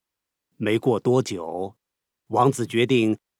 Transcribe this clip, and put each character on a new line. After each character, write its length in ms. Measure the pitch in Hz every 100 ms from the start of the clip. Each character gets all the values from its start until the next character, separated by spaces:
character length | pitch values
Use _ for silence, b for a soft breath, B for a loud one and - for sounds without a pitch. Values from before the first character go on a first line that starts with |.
| _ _ _ _ _ _
没 220 | 107 113
过 220 | 135 104
多 200 | 120 127
久， 520 | 117 95 82 87 98 - _ _ _ _ _
王 240 | 113 131
子 140 | 135 113
决 200 | 113 120
定 320 | 127 110 107 _